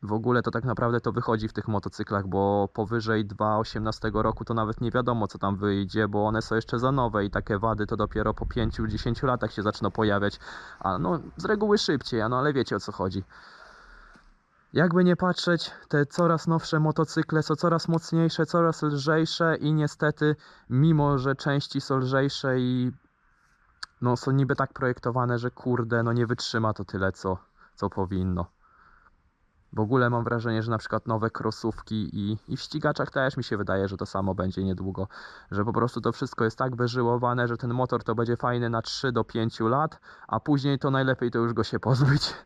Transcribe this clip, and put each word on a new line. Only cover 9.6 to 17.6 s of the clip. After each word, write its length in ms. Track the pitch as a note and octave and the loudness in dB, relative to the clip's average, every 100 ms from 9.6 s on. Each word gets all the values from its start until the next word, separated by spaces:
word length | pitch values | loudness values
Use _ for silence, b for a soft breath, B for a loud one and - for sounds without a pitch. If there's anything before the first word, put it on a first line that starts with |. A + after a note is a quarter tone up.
zaczną 280 | G2+ - G#2 | -2 0 -2
pojawiać. 500 | G2+ G#2+ G2+ G2+ - B B B B | 0 2 2 2 -2 B B B B
A 180 | F#2+ F#2 | -4 -2
no, 200 | D#3 E3+ - - | 0 -2 -6 -6
z 80 | |
reguły 340 | F3+ G#3 G#3 G3+ | -2 0 2 2
szybciej, 440 | - D3 - A#2+ | 2 -2 0 -2
a 60 | A2 | 0
no, 100 | B2+ | 0
ale 140 | D3 | 2
wiecie, 240 | C3+ A2+ G#2+ | 0 0 -2
o 40 | |
co 120 | - | -4
chodzi. 320 | G2+ F#2+ G2 F#2+ B B B B B B B B B B _ _ _ _ - | -4 -2 -2 -6 B B B B B B B B B B _ _ _ _ 2
Jakby 280 | F3 E3+ | 4 6
nie 120 | F3+ E3+ | 6 4
patrzeć, 560 | F#3 F3 - E3+ - - - | 2 0 2 0 0 -12 -2
te 180 | D3 C#3+ | 0 2
coraz 400 | - E3+ E3 - | 2 4 4 2
nowsze 340 | E3 - D#3 | 0 2 2
motocykle 640 | D#3 D3+ D#3 - D#3 D#3 | 2 2 0 0 0 0
są 140 | D3+ | 0
coraz 320 | D3+ | 0